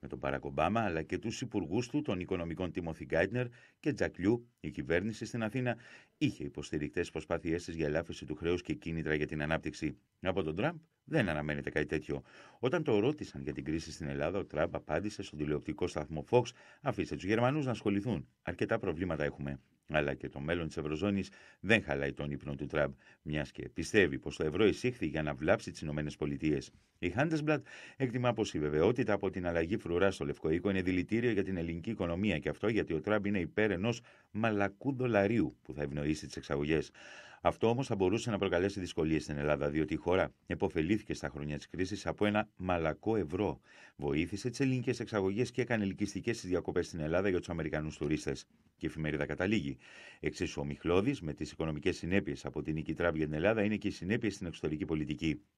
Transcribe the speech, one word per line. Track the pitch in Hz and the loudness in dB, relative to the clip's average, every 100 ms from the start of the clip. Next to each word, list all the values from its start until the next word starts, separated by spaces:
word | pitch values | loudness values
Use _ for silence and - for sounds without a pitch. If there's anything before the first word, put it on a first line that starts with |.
Με | 67 | -10
τον | 64 | -6
Μπαράκ | 67 67 | -2 -2
Ομπάμα, | 71 69 80 107 | -4 0 2 2
αλλά | 95 80 | 0 -2
και | 80 87 | -2 -4
τους | 113 110 | -4 -6
υπουργούς | 127 104 82 92 123 | -4 -4 0 -2 0
του, | 147 | -2
τον | 147 95 | -2 -4
οικονομικών | 87 92 85 82 92 | -2 -4 -4 -4 -4
Τίμωθη | 80 85 80 | -2 -4 -6
Γκάιτνερ | - 80 95 117 123 - - _ | -2 2 2 2 -4 -8 -20 _
και | 156 | -4
Τζακ | 120 87 - | 0 -2 2
Λιού, | 90 120 120 _ | 4 4 0 _
η | 78 | -8
κυβέρνηση | 71 64 82 104 107 | -6 2 2 2 -4
στην | 110 120 | -6 -2
Αθήνα | 110 127 123 117 - - - _ | -2 0 0 -2 -6 -20 -20 _
είχε | 147 - | -2 0
υποστηρικτές | 69 69 71 78 73 - 87 | -8 -8 -4 -4 -2 -2 -2
προσπάθειές | 82 - 85 82 85 | -4 -2 -2 0 -2
της | 85 | -2
για | 82 76 | -2 2
ελάφρυνση | 78 80 - | 2 -2 -8
του | 78 | -8
χρέους | 76 85 87 | -4 0 0
και | - | 0
κίνητρα | 76 - 82 76 | -4 -2 -2 0
για | 78 76 | 0 0
την | 78 | -2
ανάπτυξη. | 76 80 76 71 78 64 _ _ | 0 0 0 -4 -4 -6 _ _
Από | 90 95 | -2 0
τον | 80 80 | 0 0
Τραμπ | 135 170 _ _ | -2 -2 _ _
δεν | - 151 104 | -2 0 2
αναμένεται | 76 76 73 69 | 0 0 -2 -2
κάτι | 78 73 | -2 0
τέτοιο. | 78 - 71 - - - - | -2 -2 -6 -6 -20 -20 -4
Όταν | 123 170 | 0 0
το | 156 107 | 4 4
ρώτησαν | 113 151 101 71 | 4 0 -6 -8
για | 69 | -6
την | 69 | -6
κρίση | 67 80 80 | -4 -4 -4
στην | 73 76 | -8 -6
Ελλάδα, | 69 76 95 | -2 -2 -2
ο | |
Τραμπ | 85 76 85 | -4 0 0
απάντησε | 85 - 78 101 - | -2 -2 -2 -2 -6
στον | - 76 | -10 -4
τηλεοπτικό | 73 73 - 73 87 | -2 -2 -2 -2 -2
σταθμό | 85 71 80 67 | -2 -4 -6 2
Fox: | 120 - - - - | 2 2 -8 -20 -8
«Αφήστε | 147 113 80 | -4 -2 -4
τους | 71 | -4
Γερμανούς | 90 110 120 151 | 0 2 4 2
να | 131 | -2
ασχοληθούν. | 110 - 98 104 92 64 _ | -2 0 0 0 -2 -4 _
Αρκετά | - 87 104 113 | -8 -4 0 0
προβλήματα | 101 80 92 78 | 0 -2 -2 0
έχουμε. | 73 71 71 67 _ _ _ | -2 -2 -6 -8 _ _ _
Αλλά | 78 71 | 0 0
και | 67 71 | -2 -6
το | 69 | -6
μέλλον | 73 87 80 | -2 -2 -2
της | 82 | -4
Ευρωζώνης | 76 76 101 98 92 - - - | -4 0 2 0 -2 -10 -20 -12
δεν | 95 110 | 2 2
χαλάει | 90 69 69 | 4 -2 -2
τον | 69 73 | -4 -6
ύπνο | 69 73 | -6 -6
του | 69 71 | -6 -2
Τραμπ, | 78 71 67 - - | 0 0 -2 -20 -16
μιας | - 76 71 | -4 -4 -4
και | - 64 | -8 -12
πιστεύει | - 80 110 87 69 | -6 4 6 6 4
πως | - 67 | -6 -2
το | |
ευρώ | 80 80 107 | -2 4 4
εισήχθη | - 127 123 82 | 4 0 -2 -2
για | 76 | 0
να | 76 | -2
βλάψει | 67 78 104 - | 0 2 2 0
τις | 78 | -8
Ηνωμένες | 80 76 76 71 | -4 -2 -4 -4
Πολιτείες». | 73 69 76 71 62 - _ _ | -4 0 2 0 -2 -18 _ _
Η | 87 95 | -4 0
Handelsblatt | 156 160 147 151 - - - - | 0 0 2 0 -2 -18 -18 -4
εκτιμά | 131 120 123 | -2 0 0
πως | 113 104 | 2 0
η | 82 | 0
βεβαιότητα | 76 76 90 117 - | 0 6 6 4 2
από | 101 95 | 2 2
την | 90 87 | -2 0
αλλαγή | 85 82 107 | 0 2 -2
φρουρά | 85 85 98 | 0 4 4
στο | 92 | 2
Λευκό | 71 71 80 | -4 -2 0
Οίκο | 85 95 | 2 2
είναι | 98 | 2
δηλητήριο | 90 95 147 117 120 | 2 0 2 0 2
για | 101 | 0
την | 92 95 | 0 -2
ελληνική | 82 85 85 | -2 -4 -6
οικονομία, | 113 90 85 104 78 | -2 -2 0 2 2
και | 78 | 0
αυτό | 76 104 | 0 0
γιατί | 110 82 | 2 2
ο | 80 | 0
Τραμπ | 87 107 101 | 2 2 2
είναι | 104 | 0
υπέρ | 85 - 107 | 0 2 2
ενός | 90 104 117 - - _ | 2 0 -2 -6 -20 _
μαλακού | 104 113 101 101 98 131 | -2 0 2 0 0 -4
δολαρίου | 131 127 107 101 107 76 - | 0 2 4 6 4 2 -2
που | - | -12
θα | 67 | -6
ευνοήσει | 71 71 73 78 73 | -4 -2 0 0 -2
τις | - | -12
εξαγωγές. | - 71 73 78 - - - - - - | -4 -2 2 2 2 -8 -20 -20 -20 0
Αυτό | 87 85 113 | 2 4 2
όμως | 120 135 | 2 0
θα | |
μπορούσε | 110 92 107 - | 4 4 4 0
να | 101 | 0
προκαλέσει | 95 87 95 98 | 4 4 2 0
δυσκολίες | 87 - 80 78 | -6 0 2 2
στην | 73 73 | 0 -2
Ελλάδα, | 73 73 73 | 2 2 2
διότι | 73 78 | 2 0
η | 78 | 0
χώρα | - 92 76 - _ | 2 2 2 -2 _
επωφελήθηκε | 85 98 85 80 107 - | -2 0 0 2 0 -2
στα | 73 71 | -6 -6
χρόνια | 73 73 71 | -6 -6 -6
της | - | -8
κρίσης | 82 92 101 85 | -6 -4 -4 -6
από | 80 104 | 0 2
ένα | 104 107 _ | 2 -2 _
μαλακό | 92 90 80 76 - 110 | -2 0 0 -2 0 0
ευρώ. | 82 90 101 64 _ - - _ | 0 0 0 -2 _ -20 -20 _
Βοήθησε | 71 71 80 101 127 | 0 0 0 -2 -6
τις | 113 | 0
ελληνικές | 135 127 123 117 | 0 2 0 -2
εξαγωγές | 110 110 95 98 123 | 0 2 2 2 -2
και | - | 0
έκανε | 120 117 | 0 2
ελκυστικές | 98 95 101 95 - 90 | 2 0 -2 -2 -2 -4
τις | 90 | 0
διακοπές | 90 80 87 85 | 0 0 -2 -2
στην | 90 | -2
Ελλάδα | 76 85 98 | 0 2 2
για | 90 | 0
τους | 85 | -2
Αμερικανούς | 85 80 76 78 71 | -4 -2 -2 -4 -4
τουρίστες. | 71 76 - 67 - _ _ _ | 0 0 0 -6 -8 _ _ _
Και | 80 | -8
η | |
εφημερίδα | 80 78 73 73 | -4 -2 0 -2
καταλήγει: | 76 92 110 69 65 - - - - | 0 2 2 0 -6 -12 -20 -20 -4
«Εξίσου | 78 - 85 - | -4 -2 -4 -2
ομιχλώδης | 71 71 80 87 107 139 | -6 -4 2 4 4 0
με | 80 | -4
τις | 71 73 | -6 -8
οικονομικές | - 80 76 71 85 | -4 -2 0 0 0
συνέπειες | 85 95 - 71 | 2 2 2 -6
από | 71 - | -6 -6
την | 76 | -4
νίκη | 78 76 | -4 -2
Τραμπ | 78 87 78 | 0 0 2
για | |
την | 78 | 0
Ελλάδα | 76 90 113 | 2 2 4
είναι | 104 107 | 2 0
και | 98 | -2
οι | |
συνέπειες | 90 90 110 110 | -4 -2 0 0
στην | 98 90 | -2 -8
εξωτερική | 78 80 76 | -4 -4 -2
πολιτική. | 76 80 73 73 80 71 _ | -2 -2 -2 -2 0 -2 _